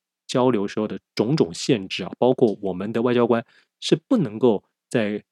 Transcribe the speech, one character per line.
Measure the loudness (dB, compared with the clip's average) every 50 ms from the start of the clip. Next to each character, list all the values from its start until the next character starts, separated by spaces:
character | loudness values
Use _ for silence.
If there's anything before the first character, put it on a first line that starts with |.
| _ _ _ _ _
交 | -4 0 2 2 2
流 | 2 2 0
时 | -2 -4 -4
候 | -4 -4
的 | -6 -10 -14 _ _
种 | -2 0 2 2
种 | 2 2 2 -2
限 | -4 -2 -2 -2 -2 -2 -6
制 | -8 -8 -8
啊， | -10 -4 0
包 | 2 2 2
括 | 4 2 2 2 0
我 | -6 -6 -6
们 | -6 -6 -6 -4
的 | -2
外 | -2 0 2
交 | 2 2 2
官 | 2 0 -2 _ _ _ _ _ _ _
是 | -4 -2 -2
不 | -2 0 0 0 0
能 | 0 -2 -2 0
够 | 2 2 2 2 -2 _ _ _ _ _
在 | -2 -2 -2 -2 -4 -6 -8 _